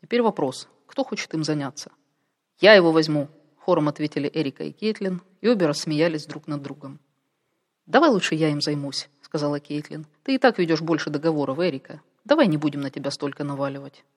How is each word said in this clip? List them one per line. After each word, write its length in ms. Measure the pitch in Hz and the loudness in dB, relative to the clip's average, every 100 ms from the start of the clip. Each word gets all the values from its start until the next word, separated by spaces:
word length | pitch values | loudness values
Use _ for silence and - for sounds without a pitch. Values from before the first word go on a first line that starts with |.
Теперь 220 | - 240 | -2 0
вопрос, 460 | 226 202 143 - - _ _ | 0 0 -4 -6 -16 _ _
кто 180 | - | -6
хочет 300 | 269 - - | -6 -6 -6
им 100 | 160 | -6
заняться?» 460 | 151 151 139 - - _ _ _ _ _ _ _ | -4 -4 -6 -12 -18 _ _ _ _ _ _ _
«Я 140 | 185 | 8
его 180 | 214 170 | 8 8
возьму», 360 | 160 156 151 139 - _ _ | 4 2 0 -4 -12 _ _
хором 320 | - 175 151 | 0 2 0
ответили 420 | 147 151 - 143 | -2 -6 -4 -4
Эрика 320 | 160 147 - | -4 -6 -6
и 80 | 151 | -12
Кейтлин, 500 | 156 214 214 196 180 _ _ | -6 -6 -4 -6 -6 _ _
и 80 | 208 | 0
обе 180 | 233 165 | 2 2
рассмеялись 600 | 147 - 151 170 160 - | 0 -4 0 0 0 -8
друг 200 | 151 - | -16 -10
над 160 | 147 | -10
другом. 380 | 139 139 139 143 _ _ _ _ _ _ _ _ _ | -8 -14 -16 -20 _ _ _ _ _ _ _ _ _
«Давай 240 | 185 320 | 4 4
лучше 240 | 208 - | 2 0
я 140 | 160 156 | 0 0
им 100 | 147 | 0
займусь», 480 | 156 147 139 135 - _ | -4 -4 -6 -10 -12 _
сказала 400 | - 160 147 147 | -10 -4 -4 -4
Кейтлин. 460 | 143 147 147 151 156 _ | _ -10 -8 -14 -16 _
«Ты 120 | - | -4
и 40 | 262 | 2
так 200 | 262 - | 2 4
ведёшь 240 | 175 160 | 2 2
больше 280 | 165 165 - | 2 -2 -2
договоров, 480 | 147 160 151 139 135 | -2 0 0 -2 -2
Эрика. 420 | 180 135 - 151 _ _ | -2 -4 -12 -20 _ _
Давай 220 | - 311 240 | 0 4 4
не 100 | 151 | 4
будем 240 | 151 143 | 0 -4
на 100 | 139 | -8
тебя 200 | 147 139 | -6 -8
столько 340 | - 143 135 | -6 -8 -6
наваливать». 600 | 143 139 139 139 139 _ _ | -8 -6 -6 -6 -16 _ _